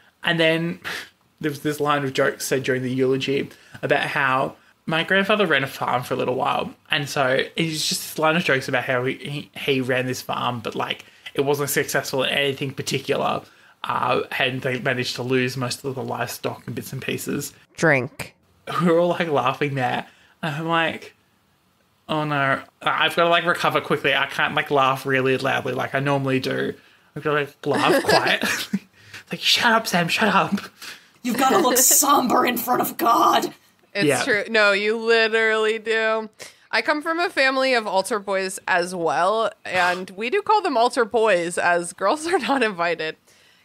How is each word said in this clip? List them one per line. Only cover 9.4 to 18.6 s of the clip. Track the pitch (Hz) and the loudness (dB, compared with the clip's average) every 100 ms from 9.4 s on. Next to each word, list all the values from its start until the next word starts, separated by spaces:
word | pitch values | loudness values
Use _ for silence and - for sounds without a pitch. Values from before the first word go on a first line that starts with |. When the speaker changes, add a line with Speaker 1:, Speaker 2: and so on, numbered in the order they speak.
| - - | -10 -6
Speaker 1:
he | - 131 | 0 0
ran | 127 127 127 | 0 -2 -2
this | 127 | -6
farm, | - 135 123 120 | -6 -4 -4 -4
but, | 107 | -6
like, | 131 127 - - - - | -4 -6 -6 -12 -20 -6
it | - | -2
wasn't | 139 143 139 | 0 -2 -2
successful | 156 135 143 - 135 | -2 -2 -2 -2 -2
at | 139 | -2
anything | 143 139 135 135 | 0 -2 -2 -6
particular. | - - 135 - 139 143 - - - - _ | -6 -6 -4 -2 -2 -2 -4 -8 -20 -20 _
Uh, | - 120 123 131 - - | -6 -2 0 -2 -2 -4
and | 131 127 | -4 -2
they | 131 127 | -4 -4
managed | 139 127 123 | -2 -2 -4
to | - | -6
lose | 123 131 127 | -2 0 0
most | 127 123 - | -4 -6 -6
of | 139 | -8
the | 123 | -8
livestock | 120 120 120 - 123 117 | -6 -6 -6 -6 -8 -8
and | - | -10
bits | 117 - | -10 -10
and | 131 | -8
pieces. | 131 127 - 143 - - _ - | -6 -6 -4 -6 -8 -14 _ 0
Speaker 2:
Drink. | 160 135 117 - - _ _ _ | 2 2 0 -10 -16 _ _ _